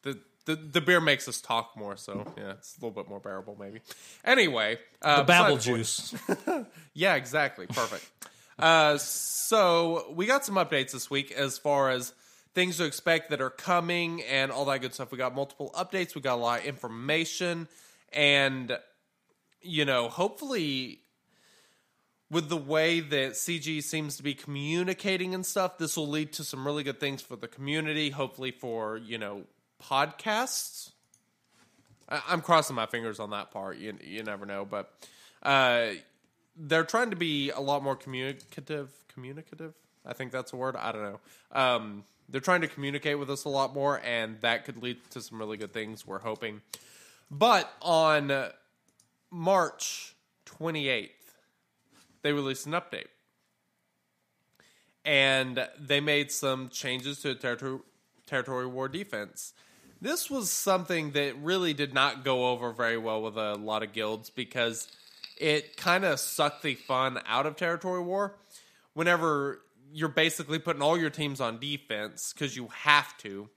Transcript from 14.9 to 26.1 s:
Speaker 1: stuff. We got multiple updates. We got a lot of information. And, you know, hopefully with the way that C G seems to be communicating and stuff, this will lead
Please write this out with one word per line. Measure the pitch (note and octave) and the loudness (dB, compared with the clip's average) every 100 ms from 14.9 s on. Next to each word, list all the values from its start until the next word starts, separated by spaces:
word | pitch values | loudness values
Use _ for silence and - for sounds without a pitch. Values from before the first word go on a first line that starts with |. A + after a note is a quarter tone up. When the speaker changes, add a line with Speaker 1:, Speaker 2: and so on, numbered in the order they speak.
Speaker 1:
stuff. | - B2+ | -8 -8
We | B2 | -4
got | B2+ C3 | -4 -2
multiple | C#3 - C#3+ - | -6 -6 -8 -6
updates. | F#3 F#3+ E3+ D3+ | -4 -2 -4 -2
We | |
got | C3+ B2 | 0 2
a | |
lot | A#2+ A#2+ | 2 0
of | A2+ | -2
information. | C#3 A#2+ A2+ C3 D#3 E3 - F3+ E3+ D#3+ - - _ _ | -8 -10 -8 0 0 0 -2 -2 -4 -8 -16 -20 _ _
And, | D3 C#3+ C#3+ C3+ C3 A#2+ B2 - _ _ _ _ _ _ _ | 2 6 6 4 0 -4 -8 -8 _ _ _ _ _ _ _
you | F3+ D#3 | -4 0
know, | C#3 B2+ A#2 | 4 4 2
hopefully | E3+ G3+ G3+ C#4+ B3 D3+ C3+ B2+ - _ _ _ _ _ _ _ _ _ _ _ _ _ | 0 -2 -2 -4 -2 -2 -4 -6 -14 _ _ _ _ _ _ _ _ _ _ _ _ _
with | D#3+ D3+ | -2 0
the | E3 | -4
way | C#3 D#3 D#3+ E3+ | 0 2 4 2
that | D#3 C#3+ C3+ - | 0 0 0 -2
C | - E3+ | -4 -4
G | C#3+ D3+ | -4 -6
seems | D3 D#3+ D3+ C#3 | -4 -4 -4 -6
to | |
be | C#3+ | -6
communicating | C#3 - C#3+ D3 E3 F3+ F3+ G3 F#3+ F#3 F#3 | -6 -8 -6 -2 0 0 -2 -2 -2 -2 -4
and | F#3 | -4
stuff, | G3+ F#3 - | 0 -2 -2
this | D#3+ - | -4 -2
will | |
lead | D3 | -2